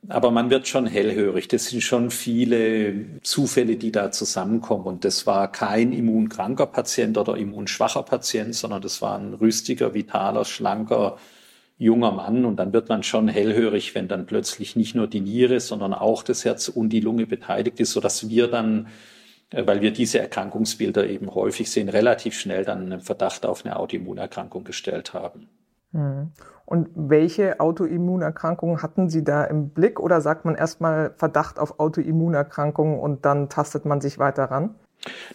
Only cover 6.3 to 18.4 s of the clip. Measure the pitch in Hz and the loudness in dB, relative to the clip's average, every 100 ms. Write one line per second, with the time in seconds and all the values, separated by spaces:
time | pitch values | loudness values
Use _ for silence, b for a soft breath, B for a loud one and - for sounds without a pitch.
6.3 | - 101 131 139 - - - 113 110 101 | -2 -4 0 0 0 -2 0 0 2 0
7.3 | 101 101 107 101 - 113 139 127 120 - | -2 -4 -6 -8 -2 0 0 -2 -2 -2
8.3 | 113 107 113 113 101 98 - 107 101 101 | -4 -4 -6 -6 -6 -6 -4 -4 -4 -6
9.3 | 101 110 110 - 110 117 110 104 104 98 | 2 2 2 -2 0 0 -2 -2 0 0
10.3 | 107 101 - 107 104 107 117 101 - B | 0 -2 -2 -2 -2 0 2 0 -2 B
11.3 | B B B B _ 110 117 117 98 87 | B B B B _ 4 6 4 0 0
12.3 | 120 123 98 95 113 - 110 - 113 110 | 2 2 0 2 2 2 -2 0 2 2
13.3 | 107 104 107 113 104 - 98 92 95 87 | 4 2 4 4 2 -2 -6 -4 -6 -2
14.3 | 107 - - 101 - 110 123 107 110 98 | -2 -2 -8 -4 0 0 0 0 -2 -2
15.3 | 113 127 123 - 110 98 98 107 113 - | 4 4 4 0 -4 -4 0 0 0 0
16.3 | 120 120 - - - 113 113 110 117 113 | -2 0 -2 -4 -2 0 2 0 0 -2
17.3 | - - 98 113 - 117 - - - 110 | -4 -4 -2 -2 0 0 0 -2 -2 0
18.3 | 113 | 2